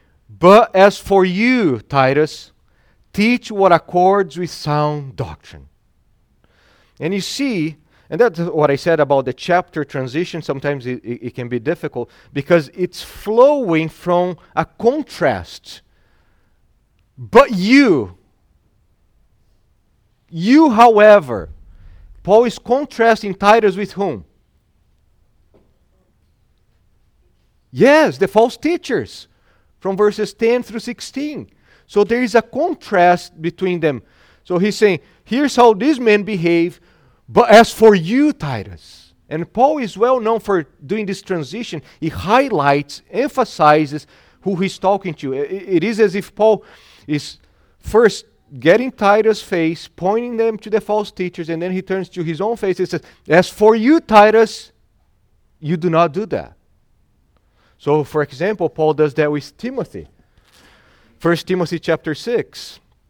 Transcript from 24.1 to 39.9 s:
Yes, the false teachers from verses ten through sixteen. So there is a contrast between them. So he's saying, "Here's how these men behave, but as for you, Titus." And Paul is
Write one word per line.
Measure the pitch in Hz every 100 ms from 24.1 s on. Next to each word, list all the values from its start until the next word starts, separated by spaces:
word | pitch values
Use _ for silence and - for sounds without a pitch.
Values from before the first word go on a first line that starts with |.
| 110 78 _ _ _ _ _ _ _ _ _ _ _ _ _ _ _ _ _ _ _ _ _ _ _ _ _ _ _ _ _ _ _ _ _ _
Yes, | 127 233 302 277 131
the | 185
false | 214 240 -
teachers | 302 349 - 208 104 - - _ _ _ _ _
from | 190 196
verses | 208 208 208
ten | - 226 247
through | 240 214
sixteen. | - 233 - 269 302 254 107 _ _ _ _
So | 208
there | 208 240
is | 247 226
a |
contrast | 220 254 349 294 - 196 175 175 - -
between | 160 - 185 175
them. | 156 127 - _ _ _
So | - 180
he's | 208 196
saying, | 208 170 - _
"Here's | _ 240 285 247
how | 240
these | 202 262 262
men | 233 208
behave, | 202 202 170 170 170 - _ _ _ _ -
but | 113 240
as | 214 226
for | - 220 196
you, | 160 254 302
Titus." | - 147 117 98 87 - - _ _ _
And | 156 170
Paul | - 269 311
is | 220